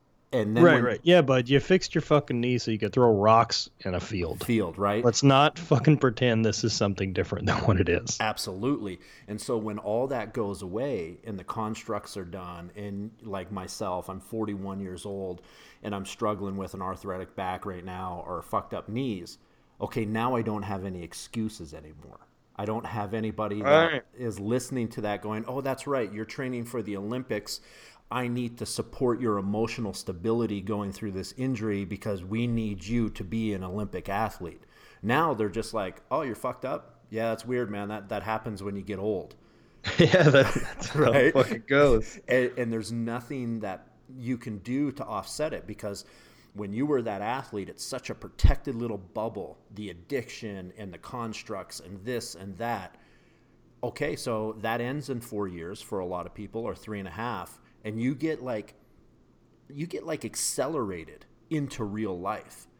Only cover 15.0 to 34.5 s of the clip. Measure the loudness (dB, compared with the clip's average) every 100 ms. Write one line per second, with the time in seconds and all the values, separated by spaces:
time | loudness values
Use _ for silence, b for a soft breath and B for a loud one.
15 | -8 -6 -6 -8 -14 b b b -6 -6
16 | -6 -2 -2 0 -2 -4 -6 -6 -6 -6
17 | -6 -8 -8 -6 -4 -4 -6 -8 -8 -8
18 | -8 -8 -6 -8 -4 -4 -2 -6 -6 -4
19 | -2 -4 -8 -16 _ _ _ -8 -6 -2
20 | -2 0 2 2 0 -2 -2 -4 -4 -8
21 | -10 -12 -8 -4 -4 -6 -12 -14 -16 -20
22 | -20 -20 -20 _ _ -8 -4 -4 -4 -4
23 | -4 -2 -2 -2 -4 0 6 8 8 2
24 | -6 -8 -6 -4 -2 -2 -2 -4 -4 -4
25 | -4 -4 -4 -6 -6 -4 -4 -4 -2 -2
26 | -2 -6 -8 -6 -6 -6 -6 -6 -4 -4
27 | -4 -6 -4 -6 -6 -10 b b b b
28 | -6 -4 -2 -2 -2 -4 -6 -6 -6 0
29 | 2 2 2 0 0 0 0 -2 -6 -6
30 | -8 -4 0 0 0 -2 -4 -4 -4 -6
31 | -6 -6 -8 -4 -4 -2 -2 -2 -2 -6
32 | -4 -6 -4 -2 0 0 -2 -4 -2 0
33 | 0 -2 -4 -2 -2 -2 -4 -4 -4 -6
34 | -2 0 0 -4 -12